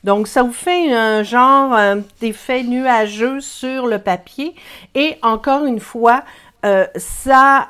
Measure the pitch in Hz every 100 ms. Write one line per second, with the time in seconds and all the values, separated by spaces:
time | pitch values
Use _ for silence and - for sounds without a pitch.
0 | 202 202 214 262 247 233 - 359 330 240
1 | 220 214 214 240 254 277 269 233 202 202
2 | 202 _ 226 220 - 254 240 247 262 233
3 | 214 208 240 269 269 - 254 262 247 208
4 | 202 180 - - 302 - - - - 262
5 | 302 - 233 220 277 277 294 226 - 240
6 | 233 247 - - _ _ 208 196 190 -
7 | - - 262 262 269 277